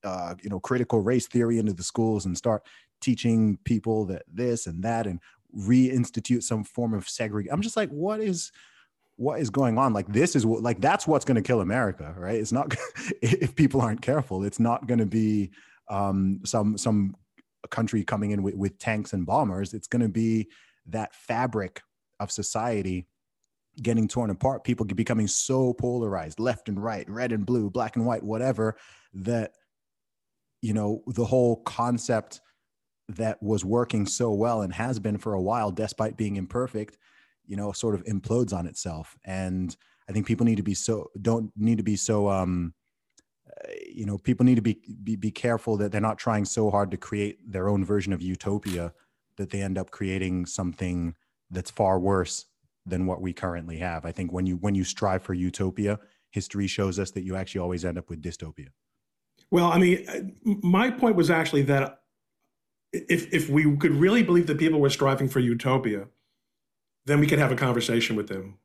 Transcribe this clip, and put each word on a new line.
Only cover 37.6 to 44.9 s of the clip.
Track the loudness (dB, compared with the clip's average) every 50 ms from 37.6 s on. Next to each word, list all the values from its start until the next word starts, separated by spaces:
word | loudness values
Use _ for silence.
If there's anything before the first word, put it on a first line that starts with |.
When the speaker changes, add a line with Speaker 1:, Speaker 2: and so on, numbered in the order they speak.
| -6 -6 -6
Speaker 1:
sort | -4 -2 -2 -2
of | -2 -2
implodes | -4 -6 -4 -2 0 2 2 2 0 0
on | -4 -4
itself. | -6 -8 -8 -8 -8 -8 -10 -12 -14 -18 _ _
And | -8 -6 -4 -4 -4 -2 -4 -4 -4 -6 _ _ _ _ _ _ -6
I | -4
think | -4 0
people | 0 0 2 4
need | 2 4 2
to | 0
be | -2 -2
so, | -4 -2 -2 -2 -2 -4 -10 _ -4
don't | 0 0 2 2 0 -4 _ -2
need | 2 2 2 2
to | 2
be | 0 0 -2
so, | 0 0 2 2 2 2
um, | 2 2 0 0 0 -2 -2 -4 -6 _ _ _ _ _ _ _ _ _ _ _ _ _ _ _
uh, | -20 -16 -14 -14 -14 -14 -14 -14 -12
you | -8 -6
know, | -4 -4 -4
people | _ 0 2 6 6
need | 6 6
to | 6
be, | 4 2 0 -2 _ -18